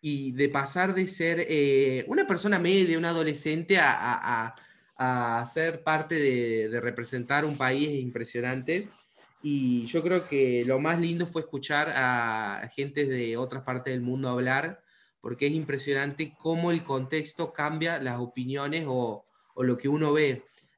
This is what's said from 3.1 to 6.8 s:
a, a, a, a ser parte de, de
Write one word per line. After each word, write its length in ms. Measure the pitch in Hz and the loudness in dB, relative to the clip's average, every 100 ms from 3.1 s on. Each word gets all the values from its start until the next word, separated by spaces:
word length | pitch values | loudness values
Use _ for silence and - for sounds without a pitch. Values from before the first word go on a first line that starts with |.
| 165 156 147 156 160 170 190 | 0 0 0 -2 -2 2 4
a, 140 | 147 | 6
a, 640 | - 117 113 - 117 113 - - - _ - | 4 0 -2 -2 -2 -4 -10 -20 -20 _ -4
a, 440 | 127 123 117 117 | 0 0 0 -2
a 60 | 127 | -2
ser 360 | 160 165 151 | -2 -2 -2
parte 320 | - 156 156 151 | 0 0 0 0
de, 520 | 143 123 117 113 110 | 2 2 2 0 0
de 120 | 117 | -2